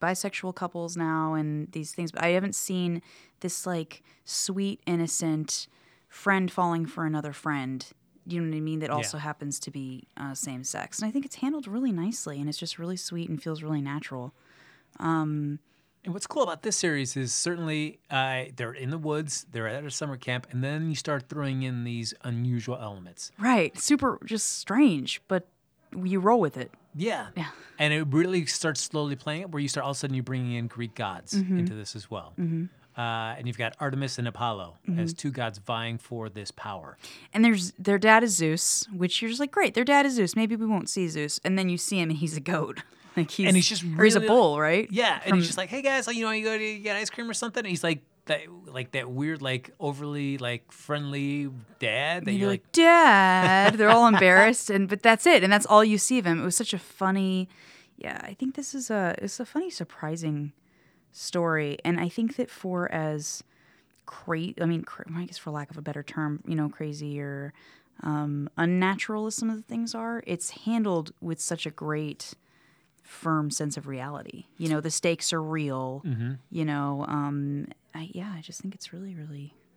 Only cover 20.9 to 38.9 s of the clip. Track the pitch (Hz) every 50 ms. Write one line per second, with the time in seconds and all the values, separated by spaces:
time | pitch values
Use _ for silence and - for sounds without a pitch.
20.9 | 147 - - 156 147 131 127 - 147 151 143 135 131 131 131 127 127 120 120 120
21.9 | 120 117 113 113 - - - 127 120 117 123 127 120 117 110 123 123 135 113 104
22.9 | 101 92 90 90 87 - - - _ - 208 254 247 202 160 - - - - -
23.9 | 294 - 277 240 - - - - 220 214 - - - - - - 196 262 302 240
24.9 | 165 135 127 - - - _ - 190 175 180 _ _ _ _ _ _ _ _ -
25.9 | - 180 185 185 196 185 180 214 240 233 175 139 - 131 123 - - - _ _
26.9 | - 147 190 226 202 - - - - 180 151 - - - - - - - 151 151
27.9 | 151 156 156 139 131 160 175 185 185 175 151 123 - - - 160 139 - - -
28.9 | - 151 147 143 139 - - 151 151 165 196 180 156 147 143 131 - 147 131 139
29.9 | 135 - 151 135 131 131 120 131 131 127 123 123 120 120 117 113 - 117 120 110
30.9 | - - 110 98 92 87 - - 208 196 185 185 185 175 175 185 107 107 101 -
31.9 | - 107 - - 107 92 82 85 - 185 175 165 165 165 175 180 _ _ _ _
32.9 | - 120 120 117 113 113 113 113 123 143 120 123 110 - 117 113 - - 151 139
33.9 | 135 139 139 127 - 131 123 117 - 123 120 117 107 98 90 82 - - - 196
34.9 | 175 170 170 165 165 - - 143 131 131 117 113 101 101 - - 117 113 113 117
35.9 | 117 113 - - 123 113 110 107 95 107 101 - - - - 107 98 87 76 -
36.9 | - - - - - - - - - 214 226 233 214 190 175 190 - - 185 202
37.9 | 202 185 208 220 220 226 240 220 185 165 160 156 160 170 - - - - - 220